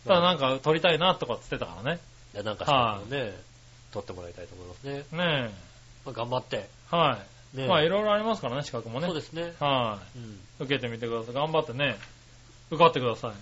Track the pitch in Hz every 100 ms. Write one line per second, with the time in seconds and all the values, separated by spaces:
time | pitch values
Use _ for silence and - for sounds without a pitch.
0 | - 180 175 170 131 135 156 160 175 156
1 | 185 - 127 107 - 139 85 85 120 170
2 | - - - 104 104 101 - 139 117 101
3 | 101 139 113 90 - - - - - 107
4 | 98 90 87 87 87 92 90 87 135 139
5 | 143 160 175 143 117 95 - - - -
6 | - 113 120 127 - 120 98 - - 170
7 | 151 113 - - - 131 135 170 160 196
8 | 214 208 214 220 127 127 147 120 113 123
9 | 175 160 - 160 170 170 147 131 117 101
10 | 95 123 113 101 92 - 139 139 120 113
11 | 117 117 113 123 151 156 156 120 143 104
12 | - - - - - - - 160 170 156
13 | 123 110 117 104